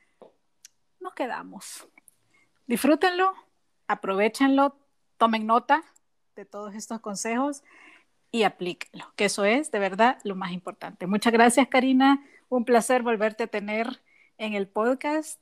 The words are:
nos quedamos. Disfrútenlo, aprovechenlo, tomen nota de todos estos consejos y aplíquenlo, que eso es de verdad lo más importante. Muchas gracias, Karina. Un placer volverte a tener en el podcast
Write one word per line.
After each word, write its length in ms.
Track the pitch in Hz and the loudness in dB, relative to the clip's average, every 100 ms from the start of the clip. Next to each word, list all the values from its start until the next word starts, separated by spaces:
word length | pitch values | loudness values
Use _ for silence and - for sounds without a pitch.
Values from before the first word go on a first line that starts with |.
| _ _ - _ _ _ - _ _ - | _ _ -20 _ _ _ -20 _ _ -16
nos 140 | 359 | -14
quedamos. 760 | - 254 - 180 185 - - - _ _ _ _ _ _ _ - | -8 -6 -6 -12 -16 -18 -18 -20 _ _ _ _ _ _ _ -6
Disfrútenlo, 680 | 240 269 302 370 359 370 381 _ _ _ _ - | 0 2 4 2 2 0 -2 _ _ _ _ -8
aprovechenlo, 880 | 202 - 190 214 220 269 269 277 - _ _ _ - | -6 -4 0 0 2 2 4 2 0 _ _ _ 0
tomen 280 | 226 220 214 | 0 0 2
nota 380 | 233 233 294 - _ _ _ _ - | 0 2 0 -2 _ _ _ _ -20
de 100 | 196 | -18
todos 280 | 208 208 | -14 -12
estos 260 | 208 - 226 | -12 -10 -10
consejos 640 | 220 196 226 233 285 277 _ - - - _ _ _ | -8 -8 -4 -2 -2 -6 _ -20 -20 -20 _ _ _
y 120 | 233 | 0
aplíquenlo, 600 | 196 - 180 170 - - - - | 0 0 -8 -8 -14 -16 -14 -2
que 100 | 202 | -2
eso 200 | - 202 | 0 0
es 240 | 240 302 | 0 0
de 80 | 214 | -2
verdad 380 | 196 185 233 277 | -2 2 2 2
lo 120 | 208 190 | -6 -8
más 160 | 185 | -8
importante. 520 | 180 180 - - - 180 | -10 -12 -14 -16 -10 -4
Muchas 280 | 202 233 | 0 2
gracias, 340 | 226 240 262 254 | 4 6 6 2
Karina. 580 | 262 262 254 269 277 - _ - | 2 2 4 4 4 -2 _ -6
Un 180 | 254 233 | -4 2
placer 380 | 233 214 254 | 2 4 0
volverte 400 | 240 226 214 214 | 0 0 -2 -4
a 40 | 226 | -6
tener 540 | 208 202 214 233 - _ _ _ - | -6 -6 -4 -6 -8 _ _ _ -10
en 140 | 220 208 | -6 -4
el 120 | 196 | -4
podcast 720 | 220 233 269 294 311 311 - | -2 -2 0 -2 -4 -6 -14